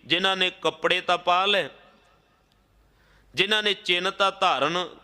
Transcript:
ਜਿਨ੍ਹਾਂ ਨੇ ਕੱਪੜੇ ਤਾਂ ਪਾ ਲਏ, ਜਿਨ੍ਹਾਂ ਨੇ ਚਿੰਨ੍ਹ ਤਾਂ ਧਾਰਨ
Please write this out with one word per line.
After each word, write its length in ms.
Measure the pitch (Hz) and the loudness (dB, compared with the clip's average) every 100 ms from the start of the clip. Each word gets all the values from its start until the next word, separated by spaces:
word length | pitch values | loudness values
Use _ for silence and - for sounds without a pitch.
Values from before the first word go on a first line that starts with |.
| 117 | -2
ਜਿਨ੍ਹਾਂ 320 | 165 190 190 | -2 0 0
ਨੇ 120 | 185 | -2
ਕੱਪੜੇ 520 | - 160 156 170 180 | 0 -4 -2 0 0
ਤਾਂ 160 | 170 175 | 0 0
ਪਾ 280 | 175 175 196 | 2 2 2
ਲਏ, 240 | 202 143 - - _ _ _ _ _ _ _ _ _ _ _ _ _ _ 143 | 0 -2 -10 -20 _ _ _ _ _ _ _ _ _ _ _ _ _ _ -4
ਜਿਨ੍ਹਾਂ 280 | 196 214 | 0 0
ਨੇ 100 | 208 | 0
ਚਿੰਨ੍ਹ 360 | 196 - 175 185 | -4 -2 -2 -2
ਤਾਂ 220 | 196 196 | 0 -2
ਧਾਰਨ 580 | 190 185 135 143 175 170 113 | 2 0 2 0 -2 -6 -12